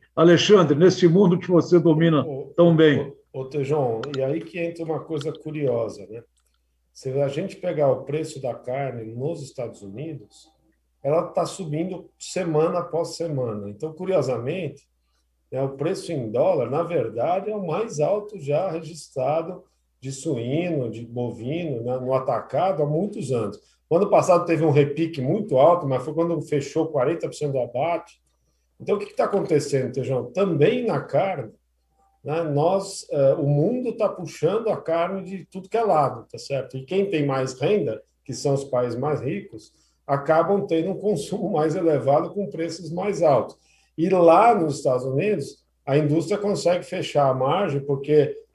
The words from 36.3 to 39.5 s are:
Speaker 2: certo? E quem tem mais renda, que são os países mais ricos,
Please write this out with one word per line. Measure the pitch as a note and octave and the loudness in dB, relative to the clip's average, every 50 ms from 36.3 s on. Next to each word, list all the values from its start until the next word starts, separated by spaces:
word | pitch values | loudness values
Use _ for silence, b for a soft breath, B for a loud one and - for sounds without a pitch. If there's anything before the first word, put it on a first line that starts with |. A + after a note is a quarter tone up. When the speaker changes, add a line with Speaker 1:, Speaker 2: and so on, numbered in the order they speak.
| - | -16
Speaker 2:
certo? | A2+ - - C#3 C3 B2 - - | -16 -10 -6 -6 -6 -6 -6 -10
E | C3 C3 | -12 -10
quem | - F3+ G3 G3+ G3 | -4 -2 -2 0 0
tem | - D#3 C#3+ | 0 0 0
mais | C#3 C3+ C3+ C3 B2+ - - | 0 0 -2 -2 -4 -4 -4
renda, | C#3 F3 G#3+ G3+ D3 A#2+ A2 - - _ _ _ _ | 0 0 0 0 0 -2 -6 -8 -10 _ _ _ _
que | - B2 | -12 -12
são | - - C#3+ C#3 | -4 -2 0 0
os | C3+ C#3 | 0 -2
países | - C3 B2 B2 B2 A2+ A#2+ | -2 -2 -2 0 -2 -2 -4
mais | C3+ D3+ D3 A2 | -2 -2 -2 -2
ricos, | G#2+ C3+ F3+ G3+ G3+ - | -4 -6 -6 -6 -8 -12